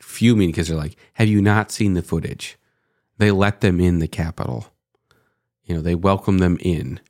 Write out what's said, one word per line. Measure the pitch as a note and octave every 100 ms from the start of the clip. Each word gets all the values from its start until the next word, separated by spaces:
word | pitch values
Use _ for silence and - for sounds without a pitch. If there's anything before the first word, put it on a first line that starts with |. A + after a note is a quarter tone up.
fuming | - - A#2+ A2 F2+
'cause | E2 D#2+
they're | D#2+
like, | D2+ - _
"Have | - A2
you | G#2
not | G#2 G#2+ G#2
seen | - G2+
the | F2+
footage? | - E2 D#2 - - - _ _ _ _ _ -
They | G#2
let | G2 G2+ -
them | G2+ F2+
in | F2+ E2+
the | D#2+
Capitol. | - E2 - - A#1+ - _ _ _ _ _ _ _ _ _
You | - E2
know, |
they | E2+
welcome | E2+ G2 G2 - F#2+
them | F2+ F2
in, | F2+ D#2 C2 -